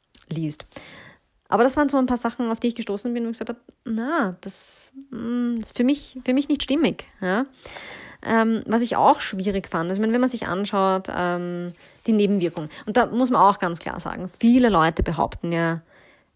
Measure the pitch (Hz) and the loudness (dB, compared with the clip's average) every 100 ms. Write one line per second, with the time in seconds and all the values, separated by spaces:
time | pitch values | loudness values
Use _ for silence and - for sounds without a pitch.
0 | _ - - 156 156 147 - - - - | _ -20 -8 -6 -4 -6 -14 -20 -20 -20
1 | - - _ _ - 202 247 285 294 277 | -20 -20 _ _ -2 2 4 4 2 2
2 | 254 240 233 - 233 226 240 233 220 202 | 2 0 -2 -2 -4 0 -2 -4 -6 -6
3 | 247 240 233 226 226 233 _ - - 220 | -4 -4 -4 -6 -8 -10 _ -16 -6 -4
4 | 247 330 208 180 196 - - - - 269 | -2 0 -2 -4 -12 -12 -12 -14 -18 -20
5 | 277 240 233 247 240 233 220 - 247 285 | -14 -8 -4 -2 -2 -2 -6 0 2 2
6 | - 262 254 254 277 285 - 277 247 - | -4 -10 0 0 2 0 0 2 2 0
7 | - - 185 196 269 _ - - - - | -10 -8 -2 -2 -2 _ -18 -16 -16 -18
8 | - - - 226 226 226 - 226 233 - | -20 -12 0 2 2 0 0 0 0 4
9 | 208 285 - 190 190 196 - 175 170 190 | 4 4 0 -4 -2 -4 -4 -4 -2 -2
10 | 220 240 254 240 - 180 202 202 190 190 | 0 2 0 -2 -4 -4 -2 0 2 0
11 | 190 - 175 175 175 175 175 175 - _ | -2 -4 -2 -2 -4 -6 -8 -12 -20 _
12 | - 214 202 202 170 170 151 - - 208 | 0 2 4 2 0 -2 -8 -10 -2 0
13 | 233 226 254 214 185 202 180 170 - - | 2 2 2 6 6 6 -2 -4 -8 -8
14 | - - 180 - 233 247 240 190 160 165 | -8 -8 -10 2 6 6 6 6 4 2
15 | - 160 143 - 170 170 165 165 - _ | 0 0 -2 -2 -4 0 0 -2 -8 _
16 | _ _ _ | _ _ _